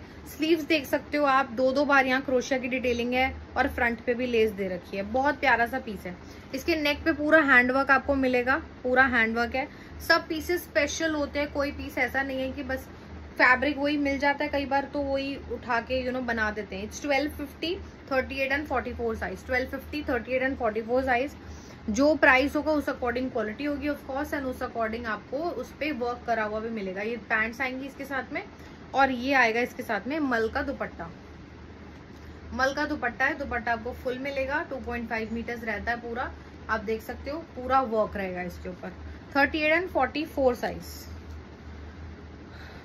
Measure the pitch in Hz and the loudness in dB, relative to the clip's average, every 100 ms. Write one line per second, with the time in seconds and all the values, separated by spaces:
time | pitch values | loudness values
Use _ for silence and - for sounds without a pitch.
0 | - - - - 311 330 294 311 262 302 | -8 -16 -16 -2 4 4 4 2 2 -2
1 | - 294 285 262 262 226 262 262 285 277 | 0 2 6 6 4 4 4 4 6 6
2 | 262 254 269 254 - 262 247 254 247 233 | 6 4 4 2 2 0 0 0 0 0
3 | 240 254 262 - - - 269 - 240 233 | 2 2 2 0 -6 0 0 2 0 0
4 | - 233 247 233 220 190 190 180 - 196 | -2 0 2 4 4 2 -4 -4 -6 -6
5 | 196 240 277 294 277 233 233 262 247 190 | -2 2 2 4 4 4 4 0 -6 -8
6 | 180 180 - - - 269 - 320 294 294 | -8 -12 -14 -16 -10 -6 0 2 2 2
7 | 320 302 294 311 285 254 247 262 269 269 | 0 2 6 6 10 8 8 4 6 4
8 | 262 277 262 254 247 285 - - 254 254 | 4 2 4 2 4 2 0 -6 2 6
9 | 262 240 226 226 233 262 294 - - - | 6 6 4 2 0 -2 -4 -8 -16 -14
10 | - 330 330 320 294 349 - 320 294 - | 4 4 4 -6 0 -2 2 0 2 0
11 | 320 311 285 285 294 294 285 - - - | 0 0 -2 -2 -2 -2 -2 -4 -6 -2
12 | 254 269 269 262 262 262 254 262 - - | 0 0 -2 -2 -4 -4 -4 -6 -6 -16
13 | - - - - 262 247 262 277 285 294 | -16 -14 -14 4 6 8 4 2 0 2
14 | 285 277 285 277 294 285 269 277 269 294 | 0 2 2 2 0 0 0 0 0 -2
15 | 277 277 269 277 - 240 226 233 233 254 | 0 -2 -2 -6 -8 -8 -2 -2 0 -2
16 | 254 254 240 233 214 208 196 190 214 - | -2 -2 -2 0 0 -2 -8 -8 -8 -8
17 | 294 269 294 - 285 - 320 392 - - | 0 2 0 -4 -10 -6 -4 -4 -8 -16
18 | - 269 233 269 269 277 294 262 240 233 | -2 -2 0 -2 0 0 0 -2 -2 -4
19 | 233 220 190 185 - 254 262 269 - 302 | -4 -2 -6 -8 -2 -2 -2 -6 -8 -6
20 | 294 247 226 254 262 262 240 214 220 247 | -2 -2 0 0 0 0 0 -2 0 0
21 | 269 240 285 - - - - - - 214 | 2 2 0 -6 -16 -16 -16 -12 -4 4
22 | 285 302 311 262 277 302 294 302 285 262 | 6 8 8 8 6 2 2 2 2 -2
23 | 247 240 254 247 214 214 285 285 285 285 | 0 0 0 -2 -2 -2 -2 -2 -2 -4
24 | - 269 294 302 262 254 247 233 220 226 | -4 -4 -2 -2 -4 -4 -6 -2 -2 -2
25 | 240 208 - 262 339 240 254 - 294 254 | -4 -4 -4 -4 -2 -4 -8 -4 -4 -2
26 | 240 240 - 226 214 214 226 226 190 185 | -2 -2 0 0 0 -2 -4 -4 -4 -4
27 | 214 233 - 226 220 233 262 254 269 - | -4 -4 0 0 0 -2 -4 -4 -8 -10
28 | 277 269 254 311 427 - - - - 254 | -6 -6 -4 -8 -8 -16 -18 -18 -4 4
29 | 269 254 254 269 233 220 247 - 240 208 | 4 4 2 4 4 4 -2 -4 -4 -2
30 | 202 311 285 233 226 247 285 240 196 - | -2 -2 0 2 0 0 -4 -4 -6 -8
31 | 170 - - - - - - - - - | -12 -12 -18 -18 -18 -18 -18 -16 -18 -18
32 | - - - - - 226 262 277 294 302 | -18 -18 -16 -16 -10 0 0 2 -2 -2
33 | 240 220 262 302 269 233 233 226 226 240 | -4 0 0 0 -4 -2 0 -2 -2 -6
34 | 254 254 269 277 262 294 339 269 220 240 | -4 -4 -4 -2 -2 -2 -4 -6 -6 -6
35 | 226 226 220 226 226 233 226 202 208 233 | -4 -4 -4 -4 -4 -6 -4 -4 -2 -4
36 | 233 233 302 - - - - 220 202 220 | -4 -6 -6 -8 -16 -16 -4 -2 0 -4
37 | - 233 - 302 320 - 254 262 254 220 | -4 -10 -6 -8 -8 -10 2 4 4 2
38 | 214 208 190 180 180 - 185 180 185 - | 2 0 -4 -4 -6 -6 -10 -10 -12 -12
39 | - - - 277 285 311 302 320 370 - | -14 -14 -2 4 4 4 4 4 2 2
40 | 254 285 330 - 262 240 202 170 - - | 2 0 -4 4 4 4 -2 -6 -10 -12
41 | - - - - - - - - - - | -12 -14 -14 -14 -16 -16 -16 -14 -14 -14
42 | - - - - - - - - | -14 -14 -16 -16 -16 -16 -16 -16